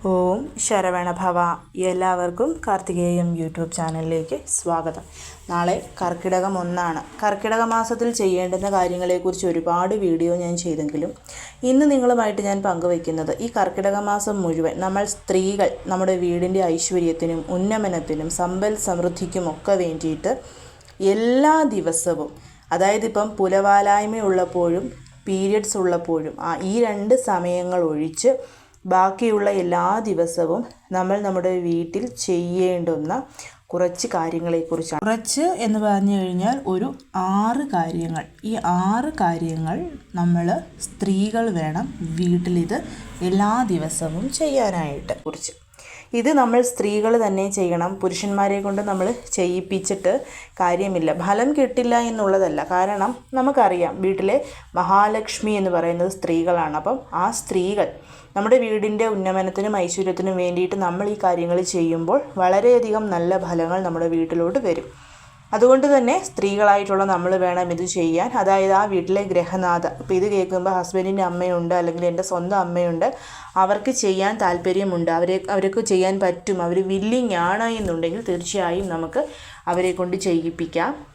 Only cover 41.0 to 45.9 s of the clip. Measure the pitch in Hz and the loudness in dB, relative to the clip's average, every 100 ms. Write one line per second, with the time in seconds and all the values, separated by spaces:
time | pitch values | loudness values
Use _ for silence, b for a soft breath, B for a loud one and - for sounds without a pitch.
41 | 190 190 208 226 233 175 156 160 - - | -2 0 0 0 0 -2 -2 -4 -6 -8
42 | 165 165 175 175 175 175 165 247 - B | -8 -2 2 2 2 0 0 -4 -6 B
43 | B B 180 190 208 226 240 175 156 - | B B 0 2 2 2 0 0 -2 -4
44 | 160 160 247 - 311 269 214 180 156 143 | -4 -4 -6 -2 0 2 0 0 -4 -6
45 | - - - 151 - - - B B | -8 -8 -8 -10 -12 -14 -20 B B